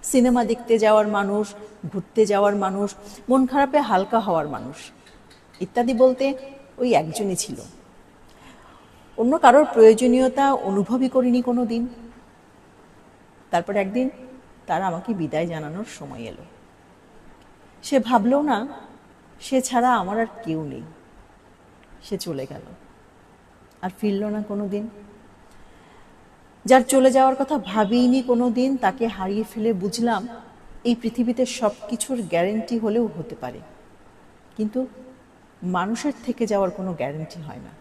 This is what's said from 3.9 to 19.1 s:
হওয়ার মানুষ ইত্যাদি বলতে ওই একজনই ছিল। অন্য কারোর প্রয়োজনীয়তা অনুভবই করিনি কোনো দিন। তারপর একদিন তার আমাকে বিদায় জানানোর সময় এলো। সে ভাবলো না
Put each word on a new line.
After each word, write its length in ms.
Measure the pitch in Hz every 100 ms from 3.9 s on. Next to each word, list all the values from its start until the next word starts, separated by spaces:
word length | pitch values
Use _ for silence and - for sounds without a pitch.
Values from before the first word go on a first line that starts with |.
| 190 190 226
হওয়ার 280 | 208 165 151 131
মানুষ 220 | 123 143 - - - - - - _ -
ইত্যাদি 320 | 180 - 240 240
বলতে 220 | 262 254 269 269 - - - -
ওই 80 | 254 196
একজনই 360 | 160 156 202 175
ছিল। 140 | - 131 - - - - - - - - - - - - - - - -
অন্য 160 | 233 320
কারোর 220 | 294 254 302
প্রয়োজনীয়তা 720 | 233 220 220 247 247 262 254 277 277 -
অনুভবই 400 | 196 196 240 262 262
করিনি 260 | 254 240
কোনো 220 | 247 240 240
দিন। 120 | 226 240 - - - - - - - - - - - - - - - -
তারপর 220 | 170 175 202
একদিন 240 | 190 220 262 - - - - - -
তার 140 | 170 190
আমাকে 220 | 170 185 208
বিদায় 260 | 156 156 170
জানানোর 340 | 160 151 165 226 -
সময় 260 | 143 127 113
এলো। 140 | - 156 - - _ _ - - - - - - - - -
সে 140 | - 277
ভাবলো 380 | 220 247 208 277 294
না 80 | 226 247 - - - -